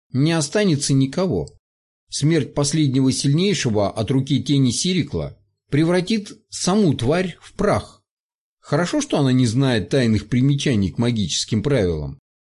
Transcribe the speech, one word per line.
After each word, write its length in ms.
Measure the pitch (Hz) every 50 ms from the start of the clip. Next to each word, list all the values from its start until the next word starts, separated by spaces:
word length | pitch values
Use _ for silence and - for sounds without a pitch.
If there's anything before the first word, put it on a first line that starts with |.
| _ _
Не 200 | - 127 147 160
останется 600 | 165 165 147 - - 214 214 190 151 139 - -
никого. 560 | 139 135 135 135 - 175 190 180 113 85 71 - - _ _ _ _ _ _ _ _ _ _ -
Смерть 420 | - - 139 156 170 156 127 -
последнего 600 | - 147 147 143 165 160 151 135 123 135 131 131
сильнейшего 800 | 127 - - 139 139 170 190 208 175 - - 120 104 104 101 98
от 200 | - 113 110 -
руки 320 | 135 135 127 143 143 113
тени 300 | - - 143 139 131 123
Сирикла 680 | - - - 180 180 180 - - - - - 71 - _ _ _ _ _ _ -
превратит 640 | 139 143 160 165 180 185 170 - 220 214 214 - - - _ -
саму 440 | - - - 180 190 220 202 156 123
тварь 420 | - 117 123 160 180 185 175 - -
в 120 | - - -
прах. 480 | - 185 202 131 104 - - - _ _ _ _ _ _ _ _ _ _ _ _ _
Хорошо, 420 | - - 143 160 175 175 - 302
что 180 | - - - 165
она 140 | 139 127
не 140 | 127 127 127
знает 420 | 113 107 135 139 131 123 - - -
тайных 400 | 151 135 123 113 110 101 - -
примечаний 640 | - 123 131 143 143 143 - 147 123 101 98 85
к 80 | - -
магическим 640 | 117 120 120 110 95 73 - - - - 117 107
правилам. 560 | 104 147 143 120 95 87 80 76 71 67 69 - _ _ _ _ _